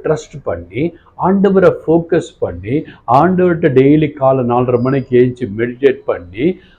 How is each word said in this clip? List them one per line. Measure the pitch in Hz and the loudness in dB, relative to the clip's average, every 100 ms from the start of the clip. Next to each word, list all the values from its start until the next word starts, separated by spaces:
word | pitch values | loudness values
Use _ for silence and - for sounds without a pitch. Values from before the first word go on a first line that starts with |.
ட்ரஸ்ட் | - 151 - 147 | -4 -4 -6 -14
பண்ணி, | - 85 85 98 165 170 _ - | -8 -8 -8 -6 -6 -6 _ -6
ஆண்டவரை | 156 196 196 190 175 - - | -2 2 2 4 2 0 0
ஃபோக்கஸ் | 165 165 170 - - | 0 0 -4 -4 -8
பண்ணி, | 101 87 95 143 151 - - | -8 -8 -6 -6 -6 -12 0
ஆண்டவர்கிட்ட | 123 165 180 180 165 156 | 2 2 2 0 0 0
டெய்லி | 131 135 151 156 | 4 4 4 2
காலை | - 131 131 | -2 0 0
நாலரை | 120 120 123 120 | 0 0 0 0
மணிக்கு | 123 139 127 123 | 0 -2 0 2
எழுந்துச்சு | 127 123 120 101 | 2 0 -8 -6
மெடிடேட் | 120 123 135 127 | -6 0 0 0
பண்ணி, | - 95 87 95 151 185 _ | -4 -8 -8 -4 -4 -4 _